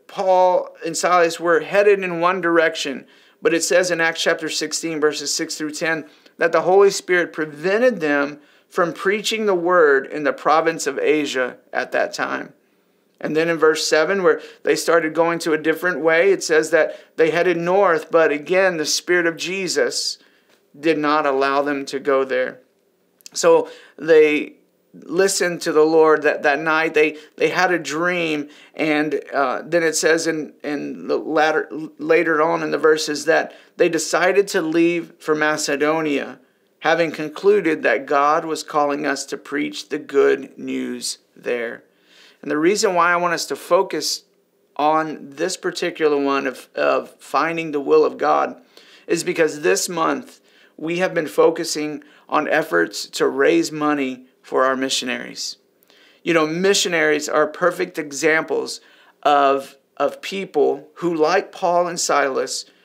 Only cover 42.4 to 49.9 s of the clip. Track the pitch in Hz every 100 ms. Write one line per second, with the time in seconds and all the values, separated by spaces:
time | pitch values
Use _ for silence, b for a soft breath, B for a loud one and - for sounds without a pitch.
42.4 | 143 147 165 208 214 180 170 175 175 160
43.4 | - 139 - 180 185 160 139 - _ _
44.4 | _ _ _ - 151 156 160 139 139 139
45.4 | 175 - 180 170 180 170 156 143 139 135
46.4 | 135 123 - - 147 135 123 - - 135
47.4 | 160 165 165 143 139 156 139 127 147 147
48.4 | 135 127 B B B B B 170 165 170
49.4 | 160 147 165 190 -